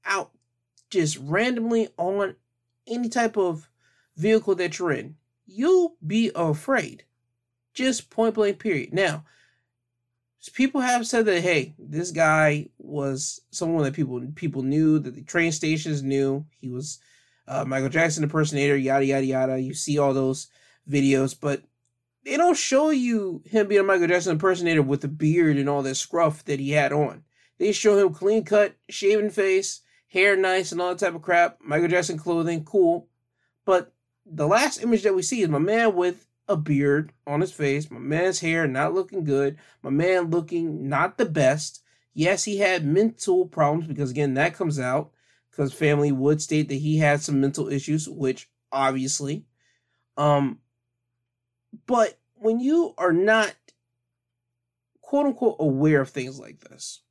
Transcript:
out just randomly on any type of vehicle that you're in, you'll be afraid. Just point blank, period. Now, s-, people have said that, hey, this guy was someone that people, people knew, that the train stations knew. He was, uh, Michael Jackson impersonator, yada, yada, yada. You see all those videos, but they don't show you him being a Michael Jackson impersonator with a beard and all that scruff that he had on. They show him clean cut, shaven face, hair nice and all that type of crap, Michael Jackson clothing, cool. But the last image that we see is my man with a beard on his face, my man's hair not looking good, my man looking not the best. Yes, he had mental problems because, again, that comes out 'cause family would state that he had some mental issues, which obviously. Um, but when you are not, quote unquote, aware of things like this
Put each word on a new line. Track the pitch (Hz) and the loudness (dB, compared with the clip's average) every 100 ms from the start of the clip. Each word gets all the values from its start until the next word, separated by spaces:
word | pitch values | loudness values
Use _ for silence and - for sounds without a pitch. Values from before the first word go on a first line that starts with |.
| 175 | -4
out | 196 - _ _ _ _ _ _ | -4 -4 _ _ _ _ _ _
just | 190 151 151 | -2 0 -4
randomly | 139 180 240 240 226 233 220 - | -4 0 0 -2 0 0 -2 -4
on | 175 196 196 - _ _ _ _ - | -4 -2 -4 -8 _ _ _ _ -10
any | 233 240 | -6 -4
type | 247 226 220 | -2 -2 0
of | 180 160 _ _ _ _ _ - | -2 -2 _ _ _ _ _ -4
vehicle | 190 220 214 185 | 2 2 2 -2
that | 175 - | -2 -2
you're | 180 | -2
in, | 135 110 - _ _ _ | -2 -6 -18 _ _ _
you'll | 190 294 370 339 _ 156 | -4 2 2 2 _ -2
be | 214 226 | 0 0
afraid. | - 165 151 - 262 151 - _ _ _ _ _ _ _ - | 0 -2 -2 0 -2 -2 -12 _ _ _ _ _ _ _ -4
Just | 262 233 - | -2 -2 -8
point | - 226 | -2 0
blank, | 220 208 196 | 2 0 0
period. | 220 156 - | -2 -2 -2
Now, | 170 185 156 - _ _ _ _ _ _ _ _ _ _ _ | -2 -2 -2 -12 _ _ _ _ _ _ _ _ _ _ _
s-, | - | -20
people | - 262 277 | -2 0 0
have | 247 247 226 | 0 0 0
said | 240 220 | 2 2
that, | 175 | 2
hey, | 175 160 160 - | 2 0 -2 -12
this | - 151 175 | -10 -8 -6
guy | 165 160 156 156 147 147 _ | 2 4 6 4 2 -6 _
was | - 147 139 135 - - _ | -10 -4 -4 -4 -8 -10 _
someone | - 165 165 | -6 -2 0
that | 143 | -2
people, | 147 156 123 127 | -2 -4 -4 -10
people | 151 170 131 | -8 -6 -4
knew, | 131 147 156 156 | -2 2 4 2
that | 139 | -2
the | 117 | -12
train | - 175 165 | -6 -2 0
stations | 156 156 156 156 147 | -2 -2 -2 -2 -4
knew. | 135 139 139 139 151 | -2 0 0 -2 -8
He | _ 131 | _ -12
was, | 123 156 - _ _ _ _ - | -10 -12 -16 _ _ _ _ -10
uh, | 131 | -8
Michael | 131 135 135 | -4 -2 -2
Jackson | 160 165 160 | 0 0 0
impersonator, | 147 160 151 147 143 143 | -2 0 0 0 0 2
yada, | 131 139 139 | 2 0 2
yada, | 139 | 0
yada. | 131 131 131 131 | 0 0 0 -2
You | 131 143 | -6 -8
see | - 147 | -2 0
all | 143 135 | 2 2
those | 131 131 - _ _ _ - | 0 -4 -10 _ _ _ -4
videos, | 147 139 135 135 - | 0 4 2 0 -4
but | 147 143 _ _ _ _ _ _ 269 | -6 -6 _ _ _ _ _ _ -6
they | 277 | 2
don't | 349 339 | 2 2
show | - 269 311 | 2 2 2
you | 285 240 226 190 160 - | 0 0 0 -2 -8 -2
him | 220 208 | 0 4
being | 202 | 4
a | |
Michael | 196 190 175 | 4 4 4
Jackson | 180 175 | 2 2
impersonator | 160 190 180 175 160 | 2 2 2 2 2
with | 135 143 | 2 0
a | 147 | -4
beard | 151 156 170 160 143 | -2 2 4 4 2
and | 139 | 0
all | 143 | 0
that | 135 | -2
scruff | 131 - - 160 151 - | -4 -4 2 0 0 -6
that | 143 | -4
he | 135 | 0
had | 151 143 | 0 2
on. | 147 143 - _ _ _ _ | 0 -2 -6 _ _ _ _
They | 202 | -2
show | 202 220 202 | 2 4 4
him | 190 156 | 4 2
clean | 196 220 160 | 0 0 2
cut, | 208 202 - - | 2 2 -2 -16
shaven | - 196 214 208 | -2 2 2 0
face, | 208 196 190 190 - _ _ _ | 0 0 0 -2 -12 _ _ _
hair | 185 202 190 | 0 2 4
nice | 190 185 165 | 2 0 -2
and | 175 | -4
all | 180 | -4
that | 180 | -2
type | 196 | -4
of | 165 | -4
crap, | 156 170 175 - | 0 2 2 -2
Michael | 156 151 170 | -4 -2 2
Jackson | 180 175 160 | 0 0 -6
clothing, | 175 165 165 165 156 | -4 -2 -2 -4 -2
cool. | 208 170 175 - _ _ _ _ _ | 2 4 2 -6 _ _ _ _ _
But | - 180 175 _ _ _ _ | 0 0 0 _ _ _ _
the | 156 151 | -4 2
last | 214 277 - | 2 2 -2
image | 226 226 | 0 2
that | 202 190 | 2 0
we | |
see | 175 247 | -2 -2
is | 175 | 0
my | 143 | 0
man | 175 220 233 180 | 0 2 2 2
with | 180 180 _ _ - | 0 -2 _ _ -4
a | 185 | -4
beard | 151 139 143 143 156 _ - | 0 0 2 0 -2 _ -6
on | 147 | -4
his | 180 | -4
face, | - 147 139 151 | -2 -2 -2 -6
my | 120 | -12
man's | 131 156 180 180 | -4 -2 0 -2
hair | 170 165 156 | -2 0 0
not | 131 156 | 0 -2
looking | 180 185 196 | -2 -4 -6
good, | 156 135 139 151 _ _ | -2 0 0 -4 _ _
my | 131 | -4
man | 139 175 185 170 | 0 2 2 0
looking | 170 156 170 165 151 135 | -2 -2 -4 -4 -6 -4
not | 139 180 - | -2 -2 -2
the | 254 | -2
best. | 156 131 151 - - _ _ _ | 2 2 2 -6 -14 _ _ _
Yes, | - 165 190 | -2 0 0
he | - 196 | -2 0
had | 196 185 147 | 0 2 2
mental | 170 220 226 - 185 180 | 2 2 0 0 0 0
problems | - 147 156 160 | 0 0 0 -4
because, | 143 135 | -6 -6
again, | 127 143 | -2 -2
that | 131 160 | 0 -2
comes | - 170 151 | -2 -4 -2
out | 123 135 156 _ _ _ _ | -2 -4 -4 _ _ _ _
'cause | - 139 | -6 -6
family | - 156 147 147 | 0 0 2 2
would | 135 139 151 | 2 2 0
state | - 156 151 | 0 -2 -2
that | 139 | -4
he | 151 156 | 0 2
had | 147 147 | 2 2
some | 147 139 | 0 0
mental | 139 147 131 | 0 -2 -4
issues, | 139 139 156 156 | -4 -2 -4 -4
which | - 131 131 - _ _ | -4 -4 -4 -12 _ _
obviously. | 135 135 131 131 - 139 156 - _ _ _ _ _ _ - | 0 0 0 -4 -6 -6 -8 -12 _ _ _ _ _ _ -2
Um, | 147 147 135 - _ _ _ _ _ _ _ _ _ _ _ - - | 2 2 2 -4 _ _ _ _ _ _ _ _ _ _ _ -20 -2
but | 240 214 - _ | 0 0 -2 _
when | _ 220 233 | _ -2 0
you | 254 330 339 - | 0 0 0 -2
are | 180 | 0
not, | 170 202 220 202 - _ _ _ _ _ _ _ _ _ _ _ _ _ _ | 2 4 2 2 -4 _ _ _ _ _ _ _ _ _ _ _ _ _ _
quote | - 277 285 | -4 0 0
unquote, | 233 240 - | 0 -2 0
aware | 151 131 151 151 | -2 2 4 4
of | 131 | 0
things | 143 127 135 | -6 -10 -12
like | - 151 - | -20 -20 -20
this | 131 - - _ | -18 -16 -18 _